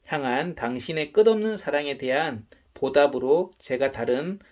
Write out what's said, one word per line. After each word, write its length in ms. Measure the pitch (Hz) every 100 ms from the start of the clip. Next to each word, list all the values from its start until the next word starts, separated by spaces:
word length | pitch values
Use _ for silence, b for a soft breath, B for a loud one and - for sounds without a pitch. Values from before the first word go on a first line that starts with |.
향한 500 | - 156 131 127 175
당신의 580 | - 120 127 151 160 147
끝없는 440 | 214 220 220 220 208
사랑에 400 | - 143 147 135
대한 500 | 127 139 160 110 - b b
보답으로 760 | - 131 143 143 127 127 160 185 _
제가 320 | - 131 135
다른 480 | 117 117 127 170 196 b